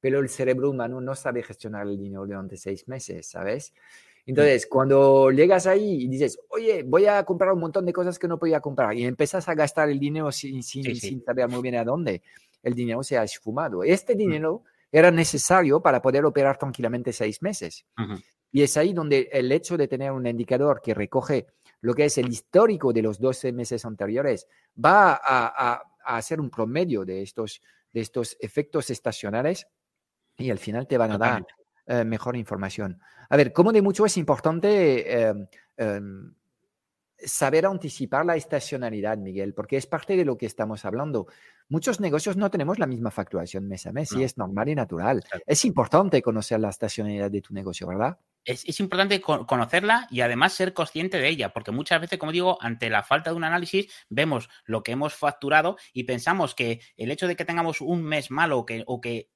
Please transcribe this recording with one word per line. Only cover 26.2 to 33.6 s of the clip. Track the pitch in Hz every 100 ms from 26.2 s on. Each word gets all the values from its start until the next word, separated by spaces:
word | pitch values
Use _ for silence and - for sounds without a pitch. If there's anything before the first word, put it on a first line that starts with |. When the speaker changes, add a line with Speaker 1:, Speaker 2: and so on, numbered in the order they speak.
| 110 160
Speaker 1:
un | 139
promedio | 113 110 135 180 117
de | 95 95
estos, | 98 - 107 - _ _ _
de | 117
estos | 110 - 117 -
efectos | 110 - 147 160 131
estacionales | 117 - 110 101 110 139 190 - _ _ _ _ _ _ _
y | 127
al | 101
final | - 110 135
te | 131
van | 113
a | 104
dar, | 117 117
Speaker 2:
Totalmente. | 90 _ _ _ -
Speaker 1:
eh, | 120
mejor | 113 110 123 123
información. | 107 101 98 - 101 90 _ _ -
A | 143
ver, | 135
como | -